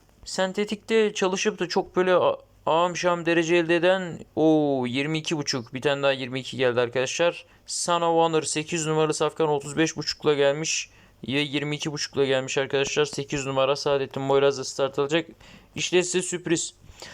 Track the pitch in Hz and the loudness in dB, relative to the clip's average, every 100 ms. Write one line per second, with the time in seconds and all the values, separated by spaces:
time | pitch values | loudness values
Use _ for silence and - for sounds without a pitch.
0 | _ _ - - 190 196 208 208 - 226 | _ _ -10 -2 -2 -2 -4 -6 0 2
1 | 208 208 185 185 220 185 175 196 - 185 | 2 2 0 0 -2 -2 -2 -2 -2 0
2 | 185 175 131 - - _ 143 160 175 160 | 4 4 4 0 -8 _ 0 2 2 2
3 | 180 175 165 170 160 175 165 170 180 190 | 0 0 2 2 4 2 4 4 4 2
4 | 175 - - - 156 156 147 135 123 131 | -2 -10 -8 2 4 4 4 0 -2 -2
5 | 147 160 156 156 139 131 113 127 147 139 | -2 -4 -4 -4 -4 -6 -6 -4 -2 2
6 | 139 131 131 131 123 123 127 120 120 127 | 2 0 -4 -8 -6 0 2 2 0 0
7 | 131 - 170 - - _ - - - 170 | -2 2 0 0 -12 _ -10 -6 0 2
8 | 170 165 165 156 - 156 156 170 156 156 | 2 4 4 2 0 -4 -4 -4 -2 0
9 | 156 151 151 - 156 143 143 143 160 147 | 0 0 -2 0 0 0 -2 0 0 -2
10 | - - 151 143 139 147 160 - - - | -8 -2 0 4 2 2 -2 -4 -6 -16
11 | - _ - 139 147 143 147 147 160 147 | -20 _ -4 -2 -2 -2 -4 -4 -6 -6
12 | - - 135 135 131 143 131 139 139 151 | -4 0 2 0 0 -2 0 0 0 0
13 | 143 - 139 147 135 135 135 143 147 143 | -2 -4 -6 -6 -2 0 0 0 0 0
14 | 131 139 135 139 139 131 131 - 135 143 | -2 -4 2 4 4 0 -6 -4 -4 -2
15 | 139 165 - - - - _ 151 - 180 | -2 -2 -4 -14 -20 -20 _ -8 0 0
16 | 175 180 175 175 165 165 - - - - | 0 -2 -4 -6 -2 -2 -4 -12 -20 -20
17 | - | -20